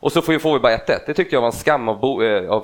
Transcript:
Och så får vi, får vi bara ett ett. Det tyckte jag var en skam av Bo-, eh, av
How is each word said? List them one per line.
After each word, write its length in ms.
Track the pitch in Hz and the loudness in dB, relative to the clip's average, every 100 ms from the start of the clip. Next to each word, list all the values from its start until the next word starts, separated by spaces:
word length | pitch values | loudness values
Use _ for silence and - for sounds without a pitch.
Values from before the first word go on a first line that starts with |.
Och 120 | 143 | -2
så 100 | 170 | 0
får 100 | 160 | 0
vi, 60 | 160 | 0
får 140 | 160 | 2
vi 60 | 143 | 2
bara 120 | 123 | 2
ett 180 | 113 - | 2 0
ett. 160 | 98 - | -4 -2
Det 80 | |
tyckte 220 | 151 175 139 | -4 0 0
jag 40 | |
var 80 | 117 | 0
en 80 | 113 | 0
skam 300 | - 143 113 | 0 0 0
av 120 | 104 | -2
Bo-, 220 | 127 107 | -2 0
eh, 280 | 113 104 90 | 0 0 0
av 100 | 107 | -2